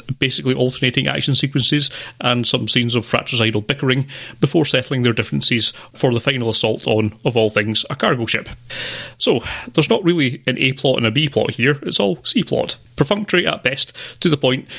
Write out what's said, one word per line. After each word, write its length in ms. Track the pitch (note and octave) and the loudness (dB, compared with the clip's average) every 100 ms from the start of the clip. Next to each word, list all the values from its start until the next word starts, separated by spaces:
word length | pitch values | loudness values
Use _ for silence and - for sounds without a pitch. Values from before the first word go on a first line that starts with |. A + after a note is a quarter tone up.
| - - | -6 -4
Basically 340 | C3+ - C3+ | -2 -2 -2
alternating 540 | C3 B2+ - B2+ C#3 C#3 | 0 0 0 0 0 -2
action 260 | C#3+ D3 | -2 0
sequences 560 | C3 C#3 C#3 A#2+ D3 C#3+ - - - | 0 0 0 0 2 0 -2 -14 -4
and 260 | B2 B2 A#2 | 0 0 2
some 220 | C3+ A2+ | 0 0
scenes 260 | - A#2+ | 0 0
of 100 | A#2 | -2
fratricidal 640 | - A#2+ - A#2 A2+ G#2+ G#2+ | 0 -2 0 0 2 0 -2
bickering 400 | C#3 C3+ C3 C#3 - - - | -2 0 0 -2 -8 -12 -2
before 240 | D3+ F3 | 2 2
settling 380 | D3+ C3+ - C3 | 2 0 0 2
their 100 | A#2+ | 2
differences 580 | A#2 A2 C#3+ - A#2+ - - - | 2 0 0 2 2 0 -2 -14
for 220 | - C3+ | 0 2
the 60 | A#2 | 2
final 280 | - C3+ A2+ | 0 0 0
assault 380 | G#2+ A2 A2 - | 2 0 0 0
on, 300 | A2 G#2+ - | 2 0 -2
of 120 | C#3+ A#2 | -2 2
all 140 | A2 | 2
things, 340 | G#2+ G#2+ G#2+ - | 2 0 0 0
a 60 | D3 | 0
cargo 300 | G#3+ B2+ A2+ | 0 0 0
ship. 220 | - - - - - - - - - | -4 -4 -16 -14 -10 -10 -10 -12 -2
So, 220 | B3 C3+ - - - | 0 0 -2 -12 -4
there's 180 | - D3 | 0 2
not 140 | A3+ | 2
really 400 | F3 F3 C3 C3+ - | 2 2 0 0 -4
an 120 | - | 0
A 160 | C3 | 0
plot 240 | C3 C#3 B2+ | 0 0 2
and 80 | A#2 | 2
a 40 | |
B 180 | B2 D3+ | 2 0
plot 220 | G#2+ - | 0 0
here, 300 | - B2 C#3+ | 0 0 0
it's 160 | F3+ F3 | 0 2
all 240 | G3+ E3+ | 2 0
C 220 | - B3 | 0 0
plot. 320 | - - - - - | 0 -2 -2 -6 -8
Perfunctory 520 | - D3 G#3 G#3 F3+ D#2+ | -2 0 0 0 0 0
at 160 | - | -2
best, 340 | B2 C#3 - - - - | -2 -2 -4 -6 -16 -2
to 80 | F3 | 0
the 80 | C#3+ | 2
point 320 | B2+ C3 - | 0 0 -6